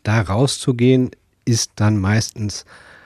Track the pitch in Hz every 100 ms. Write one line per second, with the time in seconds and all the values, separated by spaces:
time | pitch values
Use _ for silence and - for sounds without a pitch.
0 | - 113 87 98 131 - - 120 123 131
1 | 127 - _ _ - 113 - - 107 107
2 | 95 110 - - 104 - - - - -